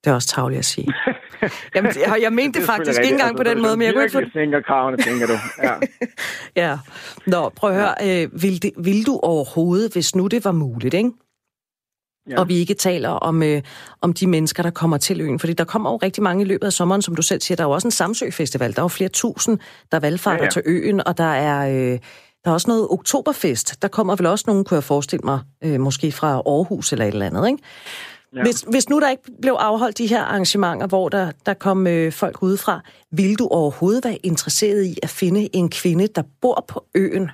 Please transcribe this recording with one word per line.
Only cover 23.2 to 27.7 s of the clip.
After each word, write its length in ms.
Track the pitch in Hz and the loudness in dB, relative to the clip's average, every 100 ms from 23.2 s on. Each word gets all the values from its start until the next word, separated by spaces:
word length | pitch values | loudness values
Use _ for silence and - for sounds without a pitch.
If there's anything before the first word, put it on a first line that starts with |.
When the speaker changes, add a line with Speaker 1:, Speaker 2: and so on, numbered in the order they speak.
| - 285 170 120 - - | 0 0 0 0 -4 -4
Speaker 1:
Der 60 | 196 | -4
kommer 280 | - 196 190 | 0 0 2
vel 100 | 175 | 2
også 180 | 202 - | 0 2
nogen, 180 | 196 | 0
kunne 120 | 196 160 | 2 0
jeg 80 | |
forestille 400 | - 143 139 - | 2 -2 0 -4
mig, 160 | 131 135 - _ | -2 -2 -4 _
øh, 160 | 160 139 | -2 0
måske 320 | 135 135 156 | 0 0 -4
fra 160 | - 156 | 0 0
Aarhus 640 | 131 - 143 185 202 - | 0 2 0 0 -2 -2
eller 120 | 127 | 0
et 80 | 107 | 0
eller 140 | 104 98 | 0 -2
andet, 220 | 95 233 | 0 0
ikke? 140 | 277 - | 0 -8